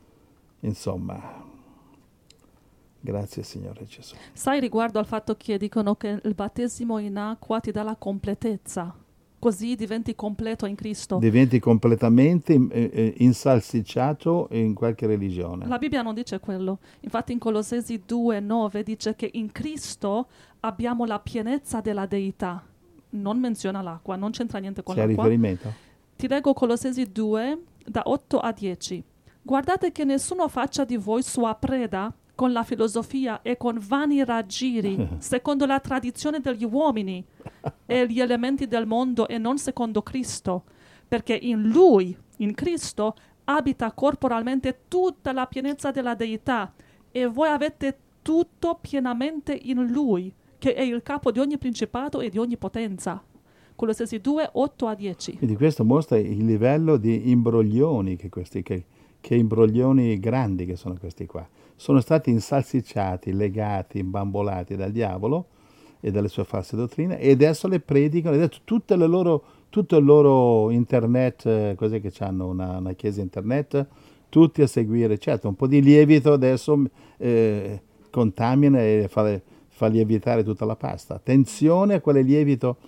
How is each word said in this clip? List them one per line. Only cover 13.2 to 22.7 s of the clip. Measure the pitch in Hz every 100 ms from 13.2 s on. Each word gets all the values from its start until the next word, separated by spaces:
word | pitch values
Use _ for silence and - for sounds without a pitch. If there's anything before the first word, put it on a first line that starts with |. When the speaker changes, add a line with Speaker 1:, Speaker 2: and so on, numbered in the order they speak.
| 123 117 139 123 - 120 101 - 131 151 165 175 -
Speaker 1:
in | 113 110
qualche | 101 117 113 110
religione. | 107 98 90 85 87 92
Speaker 2:
La | 240
Bibbia | 285 262
non | 226
dice | 214 240 190
quello. | - 190 185 190 _ _
Infatti | - 226 226
in | 240
Colossesi | 226 214 208 240 233 226 -
due | 240 233 208
nove | 202 233 214 208
dice | 208 220 214 220
che | 226
in | 233 214
Cristo | - 302 302 - - 202 208 254 _ _ _
abbiamo | 220 208 233 240
la | 233 208
pienezza | - 240 220 277 - 226
della | 214 208 190
deità. | 202 196 - 185 180 -